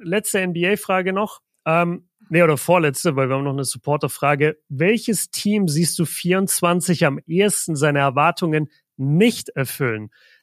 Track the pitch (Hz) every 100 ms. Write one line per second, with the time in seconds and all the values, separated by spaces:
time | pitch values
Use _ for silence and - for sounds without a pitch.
0 | 175 196 208 202 185 170 175 202 - 190
1 | 185 190 208 - _ _ - 165 175 175
2 | - _ _ 160 170 147 - 175 151 131
3 | 175 135 131 135 139 139 131 123 - 143
4 | 147 - 143 143 151 151 _ 135 170 226
5 | 233 202 - - 202 208 185 147 170 -
6 | 160 - 175 185 196 - 175 175 - 175
7 | 160 143 - 170 202 - - 156 147 143
8 | 139 127 156 170 175 156 151 _ _ -
9 | 135 156 233 226 - - 131 - 135 110
10 | 107 _ _ _